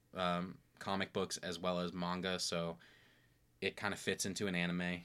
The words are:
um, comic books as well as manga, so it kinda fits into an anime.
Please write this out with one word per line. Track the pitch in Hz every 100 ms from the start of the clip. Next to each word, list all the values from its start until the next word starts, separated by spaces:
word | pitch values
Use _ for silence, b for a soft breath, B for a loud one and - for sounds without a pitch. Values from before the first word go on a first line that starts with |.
| _
um, | - 90 87 92 - - -
comic | - 98 95
books | 101 92 -
as | 92 85
well | 90 87
as | 90
manga, | 90 87 90 92 90
so | - 85 85 85 B B B B B B _ _
it | 95 -
kinda | 104 92
fits | - 92 104
into | 90 101
an |
anime. | 90 87 87 90 87